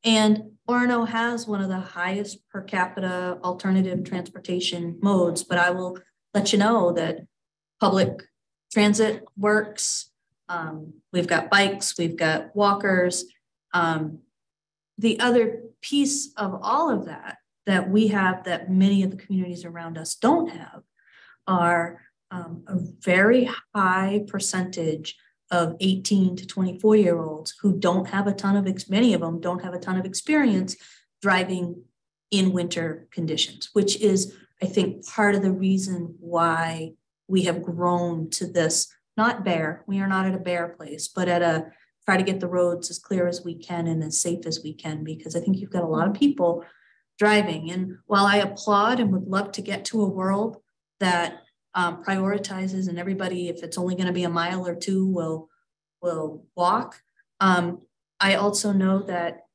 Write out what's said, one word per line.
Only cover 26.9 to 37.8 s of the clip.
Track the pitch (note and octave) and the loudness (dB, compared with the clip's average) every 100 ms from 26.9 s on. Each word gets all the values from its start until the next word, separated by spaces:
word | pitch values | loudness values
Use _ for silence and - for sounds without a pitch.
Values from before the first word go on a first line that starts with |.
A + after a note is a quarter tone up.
year | G#3+ F#3 E3+ | 6 6 2
olds | D#3+ D#3 - - | -2 -8 -12 -2
who | G3+ F#3 | 0 2
don't | F#3 F3+ F#3 | 2 2 0
have | G3 G3+ | 0 0
a | |
ton | G3 G3 | 0 0
of, | G3+ F#3+ | 2 2
ex-, | F#3+ - | -4 -2
many | G3 A#3+ | 2 4
of | F3+ | 4
them | E3 E3+ | 0 -2
don't | E3 F3+ | -4 -4
have | F#3 | -6
a | F3 | -8
ton | F#3+ F#3+ | -4 -4
of | F#3 | -4
experience | F#3 - D4+ C4+ F#3+ F#3 - - - _ _ | -8 0 2 4 2 0 -8 -16 -20 _ _
driving | G3+ F#3 F#3 F#3 F3 F3 - _ _ _ _ | 0 2 0 -4 -4 -8 -16 _ _ _ _
in | G3+ F#3 | 2 4
winter | F#3 E3+ F3 E3 E3 - | 2 -2 -2 -4 -6 -12
conditions, | - D#3+ D3+ - - - | -6 -4 -2 -4 -6 -2
which | G#3 G3 - | 0 2 2
is, | G#3+ F#3+ - - _ _ | 2 2 0 -10 _ _
I | F#3 | -2
think, | - F3+ - - | 0 0 -4 -10
part | - G3+ | 0 2
of | G3 | 4
the | F#3+ | 2
reason | F#3 F#3+ F#3+ F#3+ F3+ E3+ - | 0 2 0 0 -6 -8 -12
why | E3+ E3+ E3+ E3 E3 E3 D#3+ - _ _ _ | -4 0 2 0 -2 -6 -10 -14 _ _ _
we | F#3+ | 0
have | E3+ E3+ | 2 -2
grown | F3+ E3+ | -4 -2